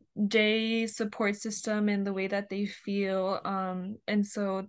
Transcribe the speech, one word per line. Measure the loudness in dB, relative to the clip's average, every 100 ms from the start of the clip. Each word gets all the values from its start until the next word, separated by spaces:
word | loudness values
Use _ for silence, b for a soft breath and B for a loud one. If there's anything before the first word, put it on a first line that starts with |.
| _ -2 2
day | 4 4 4 2 0 0
support | -2 -4 0 0 0
system | -4 -4 -2 2 2
and | 2 0
the |
way | 0 0
that | -2 -2
they | -2 -4
feel. | -4 -4 0 0 2 0 -2 -2
Um, | -2 -2 -4 -6 -8 0
and | 2 2
so | 0 -2 -2